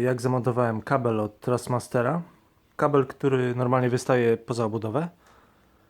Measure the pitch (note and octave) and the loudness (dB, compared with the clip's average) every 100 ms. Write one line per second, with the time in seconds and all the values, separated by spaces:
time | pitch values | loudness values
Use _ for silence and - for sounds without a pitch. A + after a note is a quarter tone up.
0 | B2 B2 B2 B2+ B2 A#2+ A#2+ A2 - C#3 | -2 0 0 0 0 0 0 -2 -2 0
1 | A#2+ A2 G#2+ - - B2 - B2 - B2+ | 0 0 -2 -4 -2 -2 -2 -4 -2 -2
2 | A#2+ E3+ E3+ - _ _ _ - D3 C#3+ | 0 -2 -6 -18 _ _ _ -2 2 2
3 | C3 - C#3+ C3 B2 B2 B2 B2+ B2 A#2+ | 0 -2 0 2 0 0 2 2 2 0
4 | - B2+ A#2 A2+ - A#2+ A2+ G#2+ A2 B2 | 2 2 2 0 -2 -4 -2 -4 -4 -4
5 | E3+ - _ - _ _ _ _ | -4 -10 _ -20 _ _ _ _